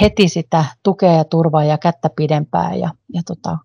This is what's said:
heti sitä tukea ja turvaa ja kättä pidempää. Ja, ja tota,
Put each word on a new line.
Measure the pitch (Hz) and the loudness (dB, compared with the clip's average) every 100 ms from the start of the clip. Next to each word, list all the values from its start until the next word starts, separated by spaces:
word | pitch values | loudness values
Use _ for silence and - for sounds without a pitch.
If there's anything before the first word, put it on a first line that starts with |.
heti | 208 208 185 | 0 2 0
sitä | 175 156 165 151 - | 0 -2 0 0 -2
tukea | - 190 190 | -2 2 2
ja | 160 | 2
turvaa | 156 165 165 151 | 2 0 2 2
ja | 151 151 | 0 0
kättä | 175 170 160 - | -2 -2 -6 -4
pidempää. | 151 151 151 175 170 | -2 -2 -2 -4 -2
Ja, | - 170 - _ | -4 -6 -8 _
ja | 175 170 | -10 -10
tota, | - 170 165 | -10 -8 -10